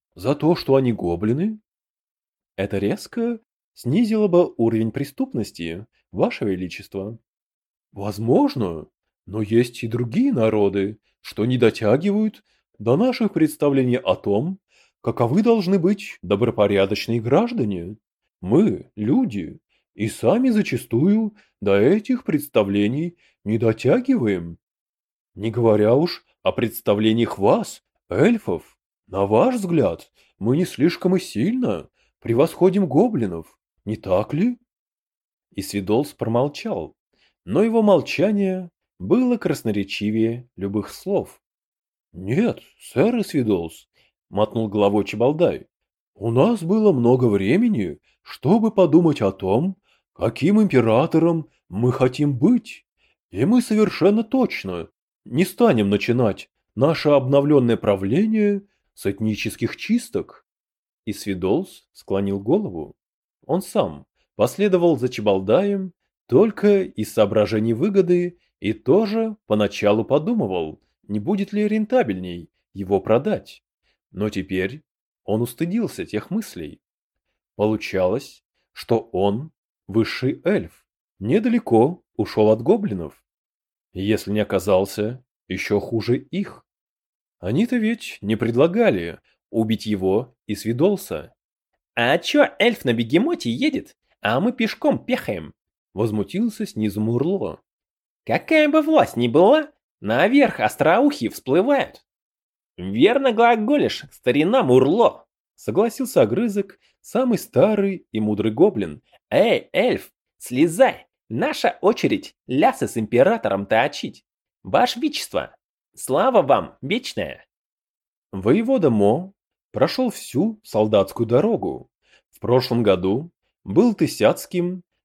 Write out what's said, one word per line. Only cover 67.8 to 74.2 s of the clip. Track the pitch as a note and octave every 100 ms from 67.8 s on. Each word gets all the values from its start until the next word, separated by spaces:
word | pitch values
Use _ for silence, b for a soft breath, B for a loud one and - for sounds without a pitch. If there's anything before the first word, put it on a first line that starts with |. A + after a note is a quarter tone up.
| F#3+ G3 F3 F3 F3 b b _
и | G2
тоже | A2 - F3 A3 A3 A3+ G#3 -
поначалу | D3+ - - G#2 G#2+
подумывал, | A2 C#3+ D#3+ A#3 A#2 F2+ D#2 D2+ _ _ -
не | G#2
будет | G#2+ G3+ G3
ли | G#3 G#3
рентабельней | A3 G#3+ B3+ A3 F#3 F3+ F3 - _ _
его | F#2+ F#2 G2
продать. | - A2+ D#3+ D#3 - - _ _ _ _ _
Но | F2+